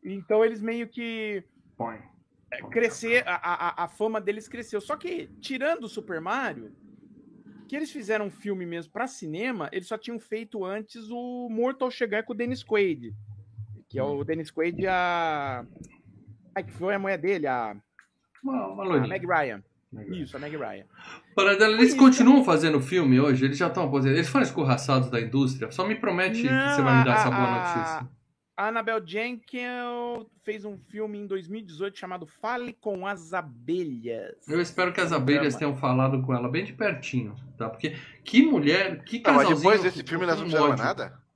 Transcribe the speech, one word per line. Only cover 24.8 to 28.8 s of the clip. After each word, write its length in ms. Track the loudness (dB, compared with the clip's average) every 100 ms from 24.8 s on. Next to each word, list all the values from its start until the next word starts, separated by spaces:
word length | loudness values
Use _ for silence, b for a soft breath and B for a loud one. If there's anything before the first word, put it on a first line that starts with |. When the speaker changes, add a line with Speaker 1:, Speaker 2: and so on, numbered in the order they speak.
| 2 2 2
Speaker 2:
da 100 | -2
indústria? 520 | -2 0 0 0 -8
Só 120 | -4
me 120 | -2 -2
promete 460 | -2 0 0 0
que 60 | 0
você 340 | 2 2 2
vai 160 | 6 6
me 0 |
Speaker 1:
Não, 40 |
Speaker 2:
dar 100 | 6
essa 120 | 4 2
Speaker 1:
a, 40 |
Speaker 2:
boa 160 | 2 0
Speaker 1:
a, 20 | 0
Speaker 2:
notícia. 500 | -2 -2 -4 -6 -10 -16 _ _ _ -6
Speaker 1:
a 120 | -4
Annabelle 360 | -4